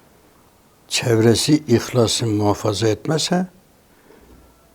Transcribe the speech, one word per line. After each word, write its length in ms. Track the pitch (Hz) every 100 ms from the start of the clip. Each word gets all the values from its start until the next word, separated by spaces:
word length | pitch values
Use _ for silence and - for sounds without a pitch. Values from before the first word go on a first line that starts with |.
| _ _ _ _ _ _ _ _ -
Çevresi 760 | - 123 113 113 107 - 151 151
ihlası 580 | 117 - 127 110 - 117
muhafaza 600 | 104 104 98 110 98 113
etmezse 600 | 107 - 156 - 180 185 - _ _ _ _ _ - - - - _ _